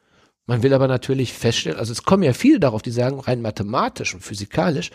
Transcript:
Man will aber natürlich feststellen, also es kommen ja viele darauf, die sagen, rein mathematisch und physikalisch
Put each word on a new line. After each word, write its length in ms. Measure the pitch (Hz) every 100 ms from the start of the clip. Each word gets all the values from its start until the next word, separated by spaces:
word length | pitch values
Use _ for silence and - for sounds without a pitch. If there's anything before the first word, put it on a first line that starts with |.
| _ _ _ _ -
Man 160 | 120
will 100 | 135
aber 140 | 135 135
natürlich 440 | 127 - 135 120
feststellen, 440 | - 117 - - -
also 140 | 113
es 100 | 117
kommen 180 | - 196
ja 100 | 156
viele 260 | 120 143 269
darauf, 220 | 139 107
die 80 | 127
sagen, 300 | 117 123 135
rein 220 | 120 123
mathematisch 720 | 113 - 101 135 233 - -
und 60 | 87
physikalisch 680 | - 101 101 - 180 151 175